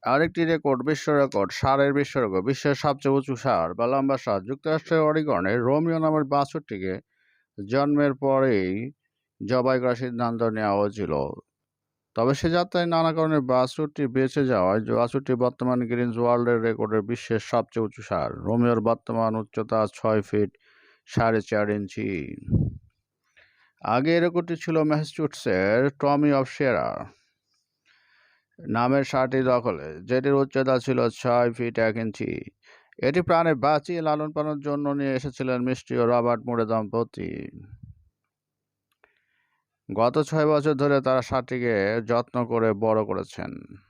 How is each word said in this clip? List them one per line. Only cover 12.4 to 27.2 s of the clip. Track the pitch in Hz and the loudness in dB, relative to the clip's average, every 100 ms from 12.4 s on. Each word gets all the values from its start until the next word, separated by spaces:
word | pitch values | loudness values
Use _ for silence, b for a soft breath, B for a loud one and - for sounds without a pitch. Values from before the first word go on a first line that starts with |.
| 170 | 0
যাত্রায় | 170 180 180 170 | 0 0 -2 0
নানা | 165 165 | 2 2
কারণে | 160 160 156 | 2 2 2
বাছুরটি | 127 127 127 - 151 147 139 | 2 2 2 -2 -6 -2 -2
বেঁচে | 127 131 151 135 | 0 0 2 2
যাওয়ায় | 117 92 104 110 117 | 4 4 2 2 0
বাছুরটি | 120 139 139 127 | 2 0 -2 0
বর্তমানে | 123 131 127 127 120 | 0 0 -2 0 0
গ্রিনস | 120 123 113 | -2 -2 0
ওয়ার্ল্ডের | 120 120 120 120 | 2 2 4 2
রেকর্ডের | 113 107 110 110 | 2 0 0 0
বিশ্বের | 104 117 - 113 | 0 -6 -2 -4
সবচেয়ে | - 117 113 - 110 | 0 -2 -2 -4 -4
উঁচু | - | -6
ষাঁড়। | 110 92 65 - | -6 -4 -4 -6
রোমিওর | 85 117 120 117 | -2 2 2 2
বর্তমান | 110 113 - 117 113 110 | 2 0 -2 -2 -2 -2
উচ্চতা | 107 - 110 113 104 | -6 -6 -2 0 0
ছয় | - 113 110 | -2 0 0
ফিট | 101 107 101 _ b b b b _ | 0 0 -2 _ b b b b _
সাড়ে | - 113 110 | 0 2 2
চার | 101 107 104 | 0 -2 0
ইঞ্চি। | 104 98 - 107 92 69 - - - - - _ _ _ _ _ b b b b b | -2 -4 -6 -6 -6 -8 -12 -4 -2 -2 -6 _ _ _ _ _ b b b b b
আগে | - 117 143 170 | -2 0 2 2
এ | |
রেকর্ডটি | 170 175 170 165 | 2 0 -4 -6
ছিল | - 160 | -2 0
ম্যাসাচুসেটসের | 151 151 151 - 151 - - 92 98 110 139 143 | 2 0 -2 -4 -6 -4 -2 0 2 2 0 0
টমি | 143 143 147 | 0 2 2
অফ | 139 127 | 2 0
শেরার | - 139 104 60 50 - b | -2 0 0 -2 -6 -12 b